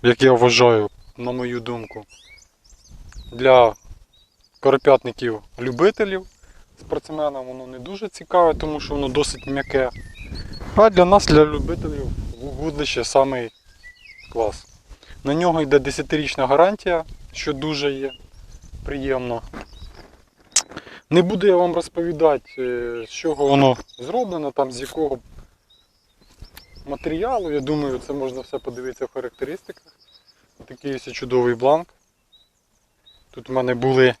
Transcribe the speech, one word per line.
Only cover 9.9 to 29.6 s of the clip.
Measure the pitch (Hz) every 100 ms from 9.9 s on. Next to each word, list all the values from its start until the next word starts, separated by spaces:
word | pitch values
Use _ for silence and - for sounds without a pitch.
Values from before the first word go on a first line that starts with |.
| - - - - - - - -
А | - 220
для | 180
нас, | 180 202 -
для | 151
любителів, | 151 147 131 170 165 147 135 - - -
вудлище | 135 135 156 147 147 -
самий | 117 139 135 131 117 _ _ _ - - - - -
клас. | 117 110 - - _ _ - - -
На | 139
нього | 151 175 160
йде | 147 143
десятирічна | 135 139 143 156 143 - 127
гарантія, | 143 180 208 185 170 160 - -
що | - -
дуже | 139 151 147 143
є | 135 135 - - - - - - -
приємно. | - 139 135 131 123 117 - - - - - - - _ _ _ _ - - - - - _
Не | 165
буду | 175 208 202
я | 180
вам | 175
розповідати, | 165 165 - 170 156 160 139 _ -
е, | 127 123 120 120 113
з |
чого | - 165 143 143
воно | 139 139 120 - -
зроблено, | 123 226 226 175 147
там, | - 135
з | 123
якого | 135 - 151 131 _ - - _ _ _ _ _ _ _ _ _ - - _ - 131
матеріалу. | 139 165 160 220 247 175
Я | 147
думаю, | 135 151 143 127
це | -
можна | 143 135 127
все | 131 131
подивитися | - 123 127 123
в | 131
характеристиках. | - 123 _ 131 180